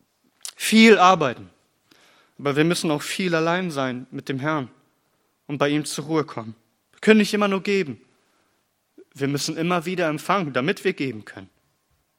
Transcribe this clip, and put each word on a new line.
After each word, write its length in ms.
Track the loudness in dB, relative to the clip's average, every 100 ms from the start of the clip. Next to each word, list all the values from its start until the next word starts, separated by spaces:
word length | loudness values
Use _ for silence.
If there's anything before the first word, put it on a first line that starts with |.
| _ _ _ _ -20 -8
Viel 420 | 2 8 8 8
arbeiten. 520 | 6 6 0 -4 -14 _ _ _ _ _ _ _ _ -6
Aber 180 | -2 2
wir 80 |
müssen 260 | 2 0 -2
auch 120 | -4
viel 300 | -4 -4 -2
allein 360 | 0 0 -2 -4
sein 380 | -4 -4 -6 -12
mit 180 | -14 -8
dem 120 | -6
Herrn 280 | -4 -4 -6 -14 _ _ _ _ _ _ -12
und 120 | -2
bei 100 | 0
ihm 160 | 0
zur 220 | -4 -10 -4
Ruhe 180 | -4
kommen. 320 | -2 -10 -14 -18 _ _ _
Wir 80 | _
können 180 | 4 4
nicht 140 | 4
immer 140 | 0 -2
nur 160 | -2
geben. 380 | -2 -2 -2 -10 _ _ _ _ _ _ _ _ _ -20 -20
Wir 140 | -6 -4
müssen 280 | -4 -4 -4
immer 300 | -2 -2 -2
wieder 220 | -2 -2
empfangen, 440 | -2 -2 0 0
damit 300 | -2 -2 -2
wir 120 | -4
geben 300 | -4 -6 -8
können. 240 | -16 -20 -20 _ _ _ _ _ _